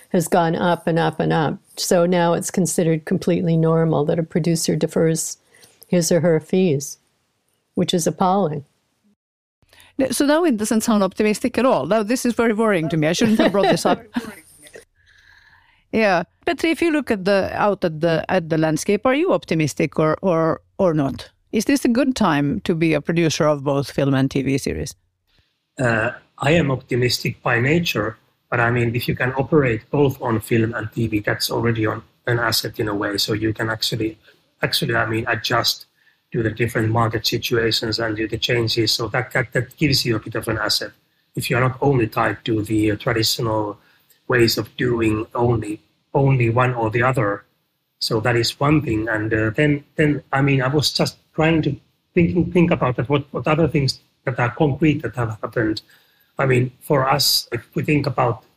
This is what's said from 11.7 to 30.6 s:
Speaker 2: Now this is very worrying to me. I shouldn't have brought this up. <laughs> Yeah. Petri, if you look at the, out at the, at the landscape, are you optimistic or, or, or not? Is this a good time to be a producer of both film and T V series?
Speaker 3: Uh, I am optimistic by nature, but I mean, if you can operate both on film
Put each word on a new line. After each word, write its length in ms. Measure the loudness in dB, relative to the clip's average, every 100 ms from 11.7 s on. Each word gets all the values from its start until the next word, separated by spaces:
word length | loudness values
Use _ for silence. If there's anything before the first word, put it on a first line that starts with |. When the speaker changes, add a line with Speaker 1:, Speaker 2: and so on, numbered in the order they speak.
| 2 2
Speaker 2:
Now 160 | 0
this 240 | 0 -2 0
is 80 |
very 200 | 0 0
worrying 360 | 2 2 2 0
to 80 | 0
me. 100 | 0
I 60 |
shouldn't 240 | 2 2 4
have 140 | 2
brought 180 | 2 2
this 160 | 2 2
up. 160 | 0 -4
<laughs> 60 | -8 -8 -12 -20 -20 -20 -20 -20 _ _ _ _ -20 _ _ _ _ _
Yeah. 320 | 0 2 2 -2 _ -4
Petri, 240 | -2 0
if 100 | 0
you 80 | 0
look 220 | 0 0
at 140 | -2 2
the, 260 | 0 0
out 320 | 0 0 0 -2
at 160 | -2
the, 240 | 0 0 0
at 220 | -2 0
the 80 | 0
landscape, 480 | 2 0 0 0 0
are 80 |
you 180 | 0 0
optimistic 680 | 0 0 -2 0 0 -2 0
or, 180 | 0 0
or, 380 | 0 2 0 -2 _ -2
or 160 | 0 2
not? 340 | -2 -6 -14 _ _
Is 140 | -2 0
this 200 | 2 2
a 40 |
good 260 | 2 0 2
time 440 | 2 2 0 -2
to 120 | -2
be 220 | 0 2 0
a 60 |
producer 440 | 0 0 2 2 2
of 180 | 2
both 280 | 0 -2 -2
film 240 | -2 0 2
and 160 | 0
T 100 | 0
V 160 | -2 -2
series? 380 | -4 -6 -8 -12 _ _ _ _ _ _ _ -4
Speaker 3:
Uh, 300 | 0 0 -2 -6 -16 -4
I 120 | 2
am 180 | 2 2
optimistic 720 | -2 -2 0 0 -2 -6 -6
by 160 | -2 0
nature, 580 | 2 2 0 -2 -4 -8 _ _ _
but 100 | 0
I 120 | 2
mean, 240 | 2 0 -2
if 120 | -2
you 80 | -2
can 180 | -2
operate 540 | -2 0 2 2 -2 -2
both 280 | 0 0 0
on 200 | -2 -4
film 340 | 0 0